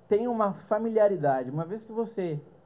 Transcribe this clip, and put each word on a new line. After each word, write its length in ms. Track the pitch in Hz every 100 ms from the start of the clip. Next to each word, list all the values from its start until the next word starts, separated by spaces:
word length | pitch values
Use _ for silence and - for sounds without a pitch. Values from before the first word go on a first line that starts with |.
| -
tem 200 | 208 247
uma 240 | 226 202
familiaridade. 960 | - - 214 226 220 202 180 143 131 127
Uma 140 | 151
vez 180 | 165 220
que 100 | -
você 480 | 226 226 214 175 147 - -